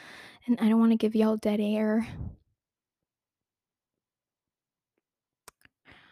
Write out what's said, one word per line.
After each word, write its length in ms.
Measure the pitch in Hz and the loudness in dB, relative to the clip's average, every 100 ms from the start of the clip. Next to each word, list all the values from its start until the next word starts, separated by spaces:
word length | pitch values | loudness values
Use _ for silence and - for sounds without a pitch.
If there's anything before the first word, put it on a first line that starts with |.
| - - - - - | -20 -20 -20 -18 -6
and 120 | 233 | 0
I 80 | 220 | 2
don't 120 | 226 | 4
wanna 160 | 226 226 | 4 4
give 180 | 214 | 0
y'all 220 | 220 220 220 | 0 0 0
dead 240 | 220 208 | -2 -2
air. 480 | 208 214 214 220 220 - - - _ _ _ _ _ _ _ _ _ _ _ _ _ _ _ _ _ _ _ _ _ _ _ _ _ _ _ _ _ _ - _ _ _ _ - _ | -2 -2 0 -2 -4 -10 -14 -14 _ _ _ _ _ _ _ _ _ _ _ _ _ _ _ _ _ _ _ _ _ _ _ _ _ _ _ _ _ _ -20 _ _ _ _ -20 _